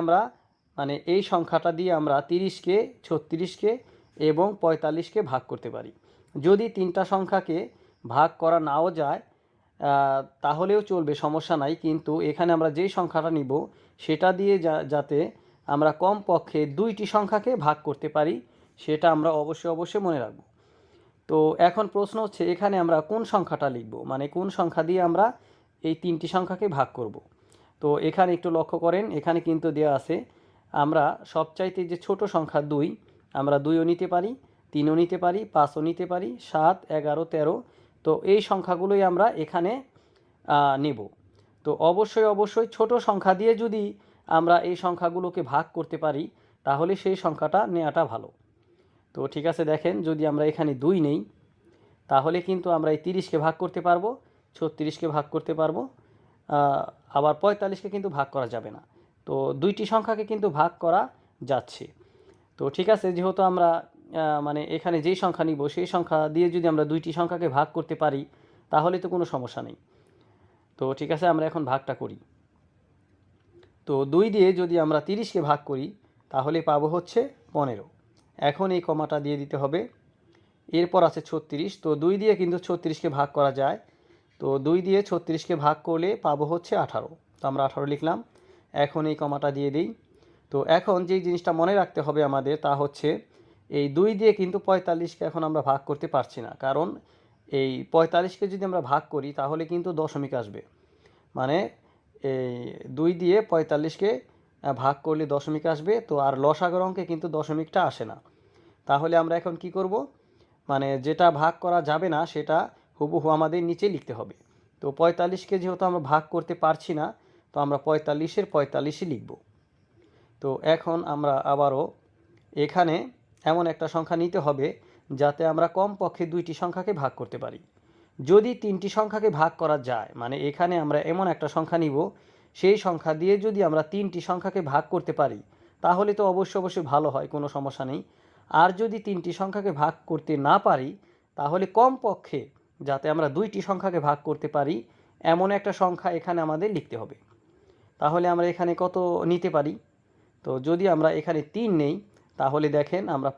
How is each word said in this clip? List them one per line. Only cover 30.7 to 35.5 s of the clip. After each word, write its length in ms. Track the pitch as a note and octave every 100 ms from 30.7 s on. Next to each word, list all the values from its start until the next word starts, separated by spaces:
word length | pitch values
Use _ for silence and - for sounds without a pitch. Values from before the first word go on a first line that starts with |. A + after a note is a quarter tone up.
আমরা 300 | - D3 D#3 D3 - -
সবচাইতে 460 | D#3+ D#3+ - F#3 F#3 E3+
যে 60 | F3 -
ছোট 140 | G3 G#3
সংখ্যা 260 | E3+ D#3 D3+ D3
দুই, 160 | D3 D#3+ A3+ _ _ _ C#3
আমরা 160 | C#3 C#3+ D3
দুইও 180 | E3 E3
নিতে 160 | E3+ F3+
পারি, 160 | F3 G3+ C4 _ _ _
তিনও 220 | D3+ D3 D#3+
নিতে 160 | E3+ F3+
পারি, 160 | F3+ F#3+ A3